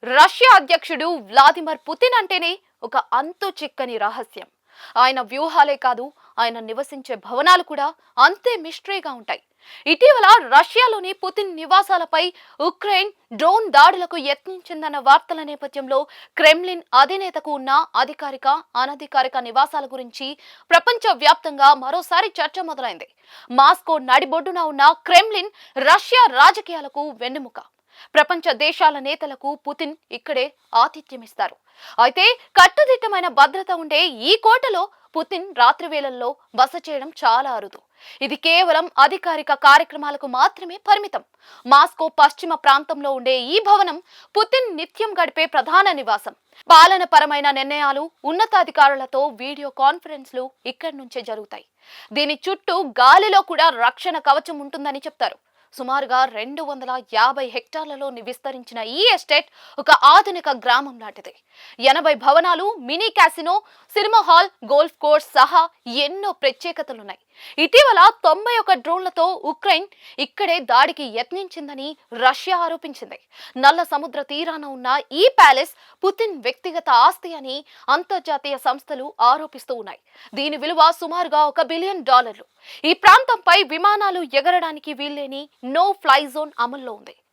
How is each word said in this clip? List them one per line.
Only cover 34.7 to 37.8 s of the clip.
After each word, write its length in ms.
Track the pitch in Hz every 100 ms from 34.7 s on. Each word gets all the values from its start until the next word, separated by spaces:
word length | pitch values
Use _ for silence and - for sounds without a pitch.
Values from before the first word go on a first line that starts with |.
| 370 392 _ _
పుతిన్ 320 | 320 330 370 392 294
రాత్రి 280 | 240 285 330
వేళల్లో 360 | 302 277 254 240 277 _ 226
బస 140 | 254 349 -
చేయడం 240 | 285 277 -
చాలా 300 | 254 233 277 233
అరుదు. 220 | - -